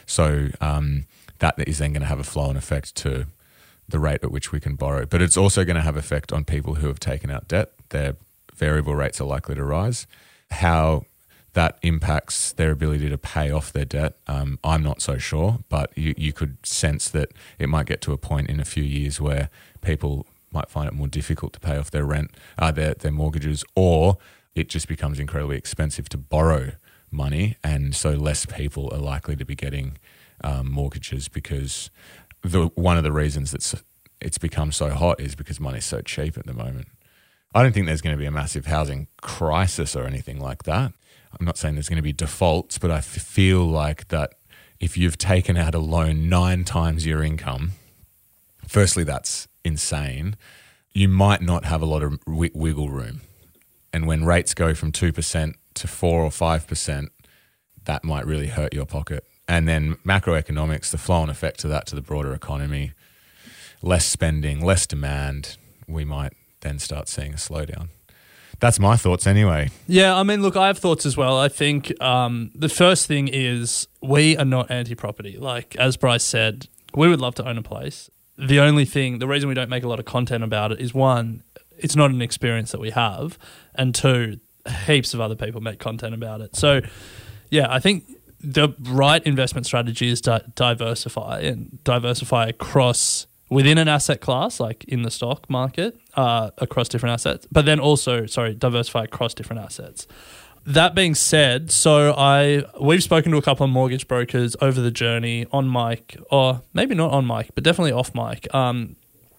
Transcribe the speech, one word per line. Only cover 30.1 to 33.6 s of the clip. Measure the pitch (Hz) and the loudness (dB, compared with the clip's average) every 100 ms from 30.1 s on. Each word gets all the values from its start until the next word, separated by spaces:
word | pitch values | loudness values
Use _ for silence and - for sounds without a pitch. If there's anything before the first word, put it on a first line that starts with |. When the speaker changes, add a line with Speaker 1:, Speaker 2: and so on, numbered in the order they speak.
| _ _ - | _ _ -10
Speaker 1:
um, | - 67 65 | -6 -4 -2
mortgages | 69 71 - - 71 69 | -2 -4 -6 -8 -8 -8
because | - - 71 69 - - _ - - - _ | -10 -8 -6 -6 -8 -12 _ -20 -20 -20 _
the, | 90 90 82 - | -2 2 2 2
one | 87 85 | 2 4
of | |
the | 76 | 2
reasons | 76 76 73 71 | 0 0 -2 -4
that's, | - | -6